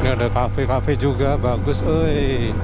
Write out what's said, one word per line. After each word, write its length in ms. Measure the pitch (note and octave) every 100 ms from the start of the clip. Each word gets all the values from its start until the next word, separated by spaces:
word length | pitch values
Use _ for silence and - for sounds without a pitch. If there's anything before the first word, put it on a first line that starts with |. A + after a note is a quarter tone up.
Ini 160 | B2+ G#2+
ada 80 | A#2+
kafe-kafe 720 | A2+ B2 G2 C3+ B2+ G#2+ C#3
juga, 400 | C#3+ C3+ C#3 C#3+
bagus, 400 | B2 A#2+ - C#3+ -
oi. 640 | D#3+ D#3+ D3 C#3 C3+ C#3 -